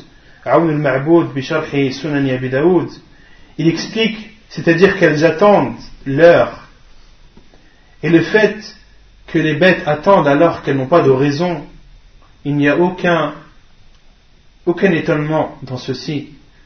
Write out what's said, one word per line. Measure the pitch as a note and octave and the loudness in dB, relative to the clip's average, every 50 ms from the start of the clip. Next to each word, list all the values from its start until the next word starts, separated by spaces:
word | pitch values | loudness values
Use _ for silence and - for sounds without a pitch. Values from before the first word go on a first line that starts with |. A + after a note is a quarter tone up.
| - - _ - _ - - _ - | -20 -20 _ -20 _ -20 -20 _ -4
Awn | B2+ C3 D#3+ E3+ D#3+ | 0 2 2 2 2
al-Ma'boud | D3+ D3 D3+ C#3 B2+ C3+ C#3 D#3+ E3+ E3+ D#3 C3 C3 | 0 0 -2 0 -2 -2 2 2 2 2 2 0 -4
bi | C#3 | -8
Sharhi | C3 - D#3+ D#3 D3+ - D3 C#3 C#3 B2+ C3 | -6 -4 -4 -6 -6 -4 -2 -2 -2 -2 -4
Sunan | - - D3+ D3 C#3+ C#3 C3+ | -6 -6 -4 -2 -2 -2 -2
Abi | B2+ B2+ C3 B2 | -2 -4 -4 -4
Daoud, | B2+ C3+ D#3 F3+ F#3 D#3+ C#3 - - - - - - - - _ - - - _ - | -2 0 2 2 2 2 0 -4 -12 -18 -20 -20 -20 -20 -20 _ -20 -20 -20 _ -8
il | - D#3 | -2 -2
explique, | E3 - - - - - A3 A3+ G3 - - - - - - _ - | 0 0 -2 -8 -8 -4 -2 -2 -2 -4 -6 -16 -20 -20 -20 _ -16
c'est-à-dire | - E3 C3 E3+ E3 E3 G3 F#3+ F#3+ | -10 -4 0 0 2 4 4 2 2
qu'elles | - F3 D#3 D3 D3 D#3+ | 2 0 0 2 2 0
attendent | E3 D#3 - G3+ G#3 G3+ E3+ C#3 A2+ A2+ - - - - - - | 0 2 2 4 4 4 2 0 -2 -8 -12 -16 -20 -20 -14 -8
l'heure. | C#3 C3+ D#3 E3 E3+ D#3+ C3 - - - - - - _ _ - - - - - - - _ - - _ - - - _ - _ _ _ _ _ _ _ - - | -4 2 6 6 6 6 6 4 0 -4 -16 -20 -20 _ _ -20 -20 -20 -20 -20 -20 -20 _ -20 -20 _ -20 -20 -20 _ -20 _ _ _ _ _ _ _ -8 -2
Et | E3 | 2
le | E3+ E3 | 2 2
fait | - - - G#3+ G#3 G3 G3+ - - - - - - _ - - _ _ _ _ - | 2 2 0 2 2 2 -2 -4 -14 -18 -20 -20 -20 _ -20 -20 _ _ _ _ -14
que | - - D#3+ | -4 -4 -2
les | D3+ D#3 D3 | -2 0 0
bêtes | C#3 F3+ F#3 E3+ - - | 2 2 2 2 0 -2
attendent | D3+ D3 D3 - G3 G3 F#3 D3+ | -4 -4 -2 2 2 2 4 4
alors | C#3+ C#3 D3+ E3+ E3 E3 - | 2 2 2 2 2 0 -4
qu'elles | - D3+ C#3 | -4 -4 -2
n'ont | C3+ C3 | -2 0
pas | C3 F3 E3 | 2 2 2
de | C#3 C3+ | 4 4
raison, | C3 B2+ C#3+ D3 C#3 D3 F3 F3+ E3+ D3 - - - - - - - - _ - _ _ _ _ _ _ - | 2 2 2 -2 -2 -2 -4 -4 -4 -6 -10 -16 -20 -20 -20 -20 -20 -20 _ -20 _ _ _ _ _ _ -6
il | D3 D3 | -4 -2
n'y | C#3+ C#3+ D3 | 0 0 0
a | D3 | 2
aucun, | E3+ F3 F3+ F3+ - - F3 E3+ D#3+ D3+ D3 D3+ - - - _ - _ _ _ _ - - _ _ _ - _ _ _ _ _ _ _ _ _ _ - | 2 0 -2 -2 -2 -2 -2 0 0 -2 -4 -8 -12 -20 -20 _ -20 _ _ _ _ -20 -20 _ _ _ -20 _ _ _ _ _ _ _ _ _ _ -4
aucun | F3 E3+ - G#3 F#3 | -4 -2 0 0 0
étonnement | E3 D3+ - - D#3 D3+ D3+ D3+ D#3 D#3 - - - - C3+ | 0 0 -2 -2 -2 -2 -2 -2 -2 -2 -4 -4 -8 -16 -14
dans | C3 B2+ | -12 -12
ceci, | B2+ - - B2+ - - - D3+ - - - - - _ _ _ _ _ | -10 -8 -8 -8 -8 -8 -8 -8 -8 -10 -12 -20 -20 _ _ _ _ _